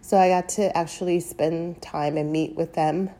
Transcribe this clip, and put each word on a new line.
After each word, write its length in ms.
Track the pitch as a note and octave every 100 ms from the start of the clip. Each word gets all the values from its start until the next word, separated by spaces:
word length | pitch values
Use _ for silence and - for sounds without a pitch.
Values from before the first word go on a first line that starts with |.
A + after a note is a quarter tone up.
So 180 | - G3
I 100 | F#3
got 200 | F3+ F3+
to 260 | - G3 -
actually 440 | E3 - F3+ F3
spend 600 | E3+ - D3+ E3 E3+ E3+
time 360 | - D3+ D3 D3+
and 140 | D3+
meet 240 | D#3 D#3
with 200 | D#3 E3
them. 360 | - D#3 D#3 F#3+ -